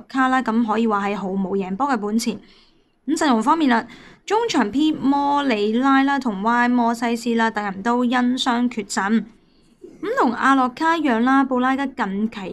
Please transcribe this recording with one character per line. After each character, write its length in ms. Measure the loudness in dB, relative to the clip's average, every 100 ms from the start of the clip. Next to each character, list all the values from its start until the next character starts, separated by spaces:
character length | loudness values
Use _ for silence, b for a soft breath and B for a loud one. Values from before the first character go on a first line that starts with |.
| -6
卡 220 | -2 0
啦， 120 | 0
咁 240 | 0 0 0
可 140 | 0
以 80 | 0
話 220 | 0 -2
係 80 | -4
毫 100 | -4
無 300 | -4 -2 -2
贏 180 | -4 -4
波 100 | -2
嘅 100 | -2
本 200 | 0 -2
錢。 220 | -2 -6 b b b b b _ -4
咁 120 | 0
陣 100 | 2
容 160 | 2
方 140 | 2 2
面 120 | 2
啦， 160 | 2 -2 B B B -2
中 220 | -2 0
場 240 | 0 0
P 220 | 0 0
摩 500 | 0 0 0 2 0
里 300 | 0 0 0
拉 300 | 2 2 4
啦 140 | 2 0
同 240 | -2 -2
Y 280 | 0 2 2
摩 240 | 2 0
西 200 | 0 -2
斯 220 | -2 -2 0
啦 160 | 0
等 100 | -2
人 220 | -6 -4
都 220 | -2 0 2
因 120 | 2 0 0
傷 320 | 0 0 0
缺 120 | -2
陣。 420 | -6 -4 0 0 -2 -16 b b b _ -20 -10
咁 60 | -4 0
同 140 | 0
阿 240 | 2 2 4
洛 140 | 2
卡 260 | 0 0 0
一 60 |
樣 180 | 0 2
啦， 240 | 2 2
布 160 | 2 0
拉 160 | 0 0
加 100 | -4
近 460 | -4 -4 -2 -4
期 80 | -4 -10